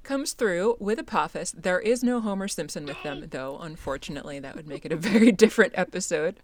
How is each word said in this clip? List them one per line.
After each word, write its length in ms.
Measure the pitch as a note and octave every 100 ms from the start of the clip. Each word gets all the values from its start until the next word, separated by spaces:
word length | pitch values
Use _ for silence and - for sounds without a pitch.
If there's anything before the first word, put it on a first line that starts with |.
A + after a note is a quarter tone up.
comes 300 | - C#4 D4
through 420 | - A3 F3 G#3+ A#3
with 220 | G3+ A#3+
Apophis. 520 | B3 F#3 D#3 D#3+ E3+ -
There 220 | F#3 F3+
is 240 | G#3+ B3
no 160 | B3 B3
Homer 300 | G#3+ G3 G3
Simpson 360 | - D3+ E3+ D3
with 160 | C#3
them, 260 | D3+ C#3+ D#3
though. 260 | C#3 C3 C#3+
Unfortunately, 800 | E3 D#3 - C#3 - C3+ D3 C#3+
that 160 | C3+ -
would 100 | D3+
make 180 | - D3+
it 60 |
a 60 | D#3+
very 340 | G3 G#3 A3+
<laughs> 0 |
different 420 | F#3+ A3 - F#3 -
episode. 640 | F3+ F3+ - D#3+ E3 -